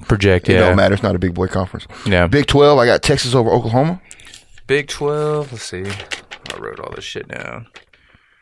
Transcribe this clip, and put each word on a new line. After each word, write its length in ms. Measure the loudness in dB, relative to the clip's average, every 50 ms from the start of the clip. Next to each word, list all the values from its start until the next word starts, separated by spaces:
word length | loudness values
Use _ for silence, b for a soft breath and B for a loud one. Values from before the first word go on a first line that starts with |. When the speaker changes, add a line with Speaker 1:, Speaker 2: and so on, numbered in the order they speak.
| -2
Speaker 1:
project, 400 | -2 0 2 4 4 4 4 4 4
Speaker 2:
It 40 | 4
Speaker 1:
yeah. 60 | 4
Speaker 2:
don't 140 | 4 4 4
matter. 160 | 4 4 4 2
It's 100 | 2 0
not 120 | 0 0
a 40 | 0
big 140 | -2 -2 -2
boy 140 | -2 -4
conference. 400 | -2 -2 -4 -4 -6 -8 -14 -16 B B B B
Speaker 1:
Yeah. 220 | 0 2 2 4
Speaker 2:
Big 180 | 4 2 2 2
twelve, 320 | 4 4 6 6 6 6 6
I 60 | 4
got 160 | 4 2 2
Texas 320 | 2 0 0 0 0 0 2
over 140 | 2 2 2
Oklahoma. 500 | 2 0 0 0 0 0 0 0 -4 -6 B B B B B B B B B B B B -4
Speaker 1:
Big 200 | -2 -2 -2 -2
twelve, 640 | -4 -8 -6 -4 -4 -2 -2 -2 -2 -4 -4 -6 -8
let's 120 | -12 -14 -12
see. 180 | -12 -10 -8 -8
I 720 | -8 -10 -10 -12 -14 -14 -14 -14 -18 -20 -18 -16 -16 -14 -12
wrote 200 | -12 -12 -12 -12
all 120 | -14 -14 -14
this 80 | -14 -14
shit 220 | -14 -12 -14 -12
down. 380 | -12 -14 -14 -12 -12 -14 -16 -16 -18 b b b b b b b b b b b b b b